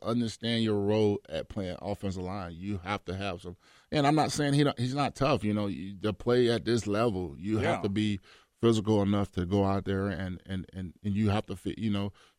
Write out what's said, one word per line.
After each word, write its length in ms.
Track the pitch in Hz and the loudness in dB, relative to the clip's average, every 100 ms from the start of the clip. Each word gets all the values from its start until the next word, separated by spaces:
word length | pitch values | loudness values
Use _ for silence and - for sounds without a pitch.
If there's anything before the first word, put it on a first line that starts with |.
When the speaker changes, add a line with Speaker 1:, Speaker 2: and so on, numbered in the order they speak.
Speaker 1:
understand 600 | 107 120 113 - 113 113 | 0 0 0 -4 -2 0
your 160 | 110 104 | 2 2
role 380 | 101 110 104 101 - | 2 4 4 2 -4
at 200 | 78 - | -8 -6
playing 280 | 107 90 - | -6 -6 -6
offensive 420 | 98 101 98 92 | -6 -4 -4 -4
line. 300 | 90 101 87 82 | -6 -8 -8 -8
You 240 | 98 98 | -6 -6
have 220 | 87 101 | -4 -6
to 100 | - | -4
have 280 | 95 98 87 | -6 -4 -6
some, 140 | 90 90 _ - - | -10 -16 _ -20 -4
and 160 | 151 143 | 2 4
I'm 80 | 156 | 4
not 160 | 120 | 2
saying 220 | - 143 | 0 2
he 100 | 143 | 4
don't, 140 | 147 - | 4 2
he's 160 | 127 | -2
not 200 | 143 135 | 0 -2
tough. 300 | - 135 127 | 0 0 2
You 100 | 107 | 0
know, 140 | 104 101 | 0 -2
you, 260 | 73 98 98 | -4 -10 -4
to 100 | 104 | -4
play 380 | 98 120 123 117 | -2 2 4 4
at 140 | 117 | 2
this 240 | 110 117 104 | 2 0 2
level, 480 | 101 120 92 85 69 | 2 2 0 -4 -6
you 220 | 98 107 | -2 0
Speaker 2:
Yeah. 100 | 156 | 0
Speaker 1:
have 100 | 95 | 0
to 60 | 101 | 0
be 300 | 101 107 98 - - _ - | 0 0 -2 -8 -20 _ 0
physical 420 | 117 110 101 104 | 4 4 4 4
enough 280 | 98 101 98 | 4 2 0
to 120 | 92 90 | -2 0
go 180 | 101 | 2
out 200 | 98 98 | 2 0
there 240 | 95 95 98 | -2 -2 -2
and, 320 | 85 95 87 - | -4 -6 -8 -8
and, 200 | 95 - | -8 -8
and, 220 | 95 90 - | -10 -12 -8
and 100 | 107 | -4
you 160 | 98 107 | 0 2
have 160 | 104 - | 0 -2
to 80 | 95 | -8
fit, 220 | 95 - | -8 -4
you 120 | 110 | -2
know, 220 | 101 101 - - | -2 -4 -8 -20